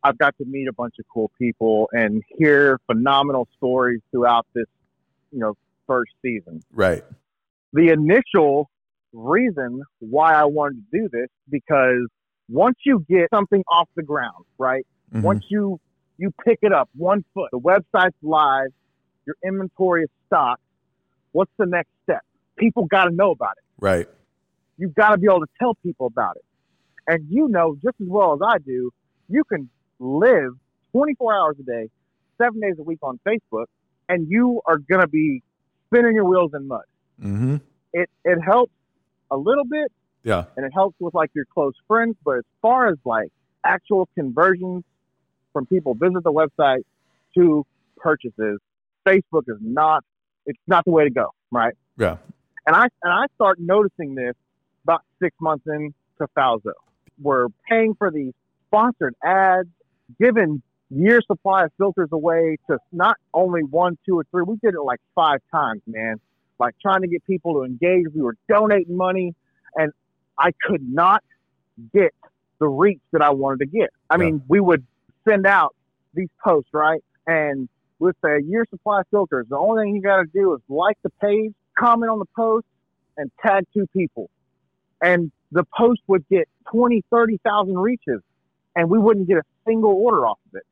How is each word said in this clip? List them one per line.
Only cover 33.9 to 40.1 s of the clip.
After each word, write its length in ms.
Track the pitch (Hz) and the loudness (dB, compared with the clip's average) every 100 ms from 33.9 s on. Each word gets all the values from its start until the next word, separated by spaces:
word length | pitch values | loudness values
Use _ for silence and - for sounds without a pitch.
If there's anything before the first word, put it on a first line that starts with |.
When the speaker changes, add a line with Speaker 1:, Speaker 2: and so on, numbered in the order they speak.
| _ _ | _ _
Speaker 1:
and 200 | 180 156 | -4 0
you 320 | 202 247 233 - | 0 0 0 -2
are 120 | 160 | -2
gonna 280 | 139 185 170 | 0 0 2
be 360 | 151 156 131 _ _ _ _ _ | 0 -2 -4 _ _ _ _ _
spinning 280 | 240 240 220 | 2 4 2
your 80 | |
wheels 260 | 190 185 170 | 2 2 0
in 140 | 143 139 | -4 -10
mud. 160 | 117 - _ _ _ | -12 -12 _ _ _
Speaker 2:
Mm-hmm. 340 | 101 101 127 143 _ _ _ | -8 -4 -2 -4 _ _ _
Speaker 1:
It, 180 | 165 175 _ | -6 -6 _
it 140 | 165 170 | -2 0
helps 320 | 170 226 247 _ _ _ _ _ _ | 2 2 2 _ _ _ _ _ _
a 60 | 139 | -6
little 280 | 151 277 | -2 -2
bit, 280 | 262 285 254 _ _ | -2 -4 -6 _ _